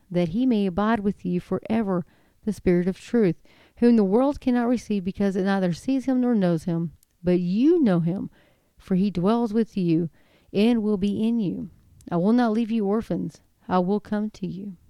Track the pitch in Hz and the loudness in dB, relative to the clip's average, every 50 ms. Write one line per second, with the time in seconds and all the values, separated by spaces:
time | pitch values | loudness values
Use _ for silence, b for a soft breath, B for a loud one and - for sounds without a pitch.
0 | _ _ 175 175 175 160 165 233 262 262 233 208 202 190 170 202 208 220 233 226 | _ _ -2 -2 -2 0 -2 0 0 2 2 2 0 0 0 0 0 0 0 0
1 | 196 208 190 - - 180 175 175 - - 190 - - - 220 226 220 196 185 175 | 0 -4 -4 -2 -4 -4 -4 -4 -4 -4 -6 -6 -4 -2 -2 -2 0 0 -2 -4
2 | - b b b b b b b _ 220 190 - - 190 175 175 175 190 185 - | -4 b b b b b b b _ -8 -8 -2 2 2 2 2 2 -2 -4 -6
3 | - - - 240 214 175 165 - b b b b b b b - 240 240 240 220 | -8 -2 0 2 2 2 0 -2 b b b b b b b 2 4 4 6 4
4 | 202 185 196 240 262 285 285 - - 254 240 247 240 233 254 220 - - 208 202 | 4 4 2 2 2 0 -2 -2 -2 -2 0 0 0 0 -2 -2 -2 -4 -4 -4
5 | 175 190 - - 202 196 185 202 185 196 196 196 185 180 165 - - - 269 269 | -4 -6 -4 -2 -2 0 0 0 0 0 0 0 0 -2 -2 -2 -2 -2 -2 -2
6 | 247 269 262 254 247 247 240 208 185 175 170 160 - 185 170 165 170 156 - _ | 0 0 0 2 2 2 2 2 2 2 0 0 -2 -2 -2 -2 -2 -4 -8 _
7 | _ _ _ _ 175 180 180 175 180 175 185 214 262 311 359 349 285 208 180 170 | _ _ _ _ 0 0 0 2 0 0 0 2 4 4 4 4 4 4 2 2
8 | 160 170 180 202 - - b b b b b b b b b b - - 190 180 | 0 -2 -4 -4 -8 -10 b b b b b b b b b b -6 -2 0 0
9 | 202 208 170 180 170 202 226 233 240 214 202 233 220 - - 202 180 170 160 165 | 0 0 -2 -2 0 0 0 0 0 0 0 -2 -2 0 -2 -2 0 2 2 0
10 | 175 156 b b b b b b b b - 190 208 240 240 226 208 214 214 185 | 0 -2 b b b b b b b b -2 0 2 2 2 2 0 -2 -2 0
11 | 202 202 202 - 220 226 233 233 208 156 - - - 170 - _ _ _ _ - | -2 -2 -2 -2 -2 0 0 0 -2 -2 -4 -6 -10 -12 -16 _ _ _ _ -20
12 | - - 175 170 175 208 233 247 247 226 214 226 240 202 226 226 202 196 202 226 | -10 -4 -2 0 2 2 2 2 2 2 0 -2 -2 -2 -2 -2 -2 -2 -2 -2
13 | 214 - 175 - 175 165 - - _ _ _ _ _ - 175 185 180 180 208 208 | -2 -4 -6 -6 -6 -8 -10 -14 _ _ _ _ _ -2 -2 0 0 0 -2 -4
14 | - - 214 208 214 214 - - 190 175 165 185 202 202 175 - _ | -2 -4 -4 -4 -4 -6 -8 -10 -10 -10 -10 -10 -12 -14 -16 -16 _